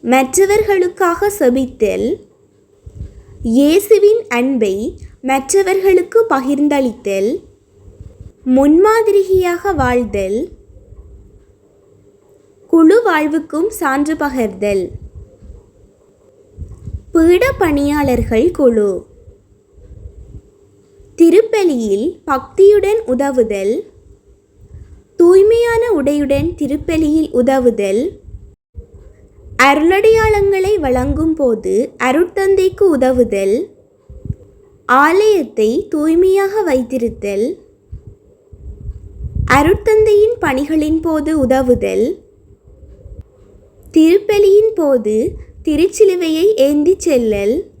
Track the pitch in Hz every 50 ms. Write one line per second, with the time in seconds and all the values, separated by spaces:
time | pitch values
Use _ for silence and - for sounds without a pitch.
0 | - 233 247 262 269 254 262 - 392 381 403 440 427 415 403 381 359 359 359 -
1 | 392 349 339 - 403 415 403 403 311 254 240 262 269 247 - - 220 202 185 185
2 | 202 240 349 - - _ _ _ _ _ _ _ _ _ _ _ _ - - -
3 | - - - - - - - - - 240 226 247 285 294 320 381 403 - 453 403
4 | 403 403 440 466 453 - 247 240 240 262 277 247 220 202 190 196 220 311 - -
5 | - - - _ - 254 269 269 262 262 370 392 392 381 381 381 370 392 370 359
6 | 349 - - 453 453 453 - 269 254 262 285 277 294 294 294 285 269 247 214 -
7 | - 202 196 196 196 214 277 392 - - _ _ _ _ _ _ _ - - _
8 | - - - _ - - _ _ _ 254 254 262 277 294 311 330 392 427 440 453
9 | 440 427 392 403 381 370 381 370 370 359 349 349 - 403 381 294 269 247 247 247
10 | 247 214 202 202 196 190 202 233 302 392 - _ _ _ - - - _ - -
11 | - - - - - - _ - _ _ _ _ _ _ _ _ _ _ _ _
12 | _ _ _ _ _ _ _ _ _ _ _ _ _ _ - 330 330 320 381 466
13 | 480 427 339 311 302 302 294 320 311 - - 302 339 440 427 - 349 277 262 269
14 | 294 302 311 302 302 285 254 262 233 208 190 190 202 208 202 196 180 - - -
15 | - - _ - - - - _ - - - - _ _ _ _ _ _ _ _
16 | _ _ _ _ _ _ _ _ _ _ _ - - - - - - - - -
17 | - - - 330 330 330 359 359 415 539 539 - 403 320 294 285 285 285 294 302
18 | 285 269 247 233 226 - 233 220 262 359 349 - 285 247 233 220 208 202 185 175
19 | - _ _ _ - - - _ _ _ _ _ _ _ _ - - - - -
20 | - - - - - - - - _ _ _ _ _ _ _ _ _ _ _ _
21 | - _ _ - 339 330 330 381 453 440 - 427 392 349 285 240 226 214 196 202
22 | 226 330 403 - _ - 277 262 262 - - - 381 403 415 415 392 392 427 453
23 | 440 - 254 240 277 277 269 254 233 220 208 196 190 196 233 330 427 - _ -
24 | _ - - _ _ _ _ _ _ _ _ _ - - - - - - - -
25 | _ _ _ _ 349 349 359 381 392 427 466 466 466 466 466 453 466 480 427 311
26 | 277 262 294 294 294 262 277 277 294 339 349 - 302 254 277 294 - - 330 320
27 | 320 294 302 320 302 - - 240 240 254 269 269 247 247 220 202 202 196 190 220
28 | 269 381 - - _ - - - - - _ _ _ _ _ - - _ _ -
29 | - - - _ - _ _ - - - - - 254 277 277 294 302 330 370 392
30 | 427 440 453 440 440 440 427 415 392 392 392 381 381 392 427 392 302 269 247 254
31 | 247 277 285 277 311 330 320 320 285 254 226 202 - 185 190 202 269 285 - -
32 | 233 254 254 302 359 - - 403 392 381 392 381 370 381 381 - 403 392 320 262
33 | 262 254 262 254 240 - 208 196 196 196 202 262 370 - _ _ _ _ _ _
34 | _ _ - - - - - _ - _ _ _ _ _ _ _ _ - 247 262
35 | 285 311 339 381 427 427 427 381 269 220 - - 214 214 233 320 415 - - 302
36 | 294 320 320 339 370 381 381 392 392 392 392 440 403 339 269 262 247 240 262 262
37 | 226 233 233 - - 202 202 196 220 269 370 - - _ _ _ _ _ - -
38 | - - - _ _ _ _ _ _ _ - - - - - - - - - -
39 | - - - - - - - - - - 294 277 294 320 381 - - 453 427 427
40 | 440 427 415 403 415 440 480 480 - 311 262 262 285 285 320 311 302 311 320 320
41 | 320 339 311 311 285 311 320 311 262 240 262 262 262 247 247 214 196 196 190 190
42 | 220 277 381 - _ _ _ _ _ _ - _ _ - - _ - - - -
43 | - - - - - _ _ _ _ _ _ - _ _ _ _ - - - 320
44 | 311 320 349 403 - - 415 415 403 392 392 415 427 440 440 415 330 285 269 247
45 | 214 214 214 220 233 359 - - - - - - - - 302 294 339 392 403 -
46 | 440 381 370 349 359 320 311 311 349 415 440 427 269 277 294 294 294 330 381 381
47 | - 349 294 247 240 220 208 202 202 202 240 330 427 - _ -